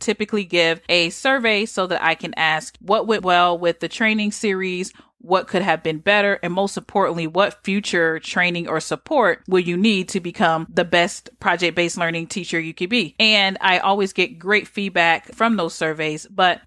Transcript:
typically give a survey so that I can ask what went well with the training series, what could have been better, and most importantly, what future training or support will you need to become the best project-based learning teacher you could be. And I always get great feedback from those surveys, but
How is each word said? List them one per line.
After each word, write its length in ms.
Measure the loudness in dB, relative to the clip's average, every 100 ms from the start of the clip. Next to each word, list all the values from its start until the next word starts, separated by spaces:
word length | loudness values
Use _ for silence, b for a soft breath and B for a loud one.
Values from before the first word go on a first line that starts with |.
typically 420 | -2 -4 -2 -2
give 380 | 0 2 2 2 0
a 200 | 2 2
survey 560 | -2 0 2 2 0 -2
so 220 | -4 -2
that 160 | 0
I 120 | 0 -2
can 180 | -4 -2
ask 400 | 0 0 -6 -10
what 260 | -2 0 2
went 160 | 0
well 340 | 2 4 4 2
with 220 | -2 -2
the 80 | -6
training 460 | -2 0 0 -2
series, 580 | -2 -2 -2 -4 -6 -8 b b _
what 280 | 0 0 0
could 160 | -2
have 180 | 0 0
been 160 | 0 -2
better, 420 | 2 2 2 0
and 100 | -2
most 240 | -2 -2 -4
importantly, 480 | -4 0 0 0 -4
what 380 | 0 0 -2
future 560 | -4 -2 0 0 0 -2
training 480 | -4 -2 0 -2 -4
or 100 | -4
support 640 | -4 -8 -2 2 2 0 0
will 120 | 0
you 160 | 2 2
need 320 | 2 2 0
to 120 | -6
become 480 | -6 0 0 0 -2
the 160 | -2 2
best 460 | 2 2 -2 -16 -6
project-based 580 | -2 0 0 0 -2 -2
learning 300 | -4 -4 -6
teacher 320 | -8 -4 -6
you 120 | -6
could 160 | -6 -2
be. 280 | -2 -2 0
And 380 | 2 4 2 0
I 200 | 2 2
always 340 | 2 0 0
get 240 | 0 -2 -2
great 300 | 0 0 0
feedback 680 | -6 -2 2 2 2 -2
from 240 | -2 0 0
those 160 | -2
surveys, 540 | -2 -4 -2 -4 -6 -8
but 320 | 2 2 2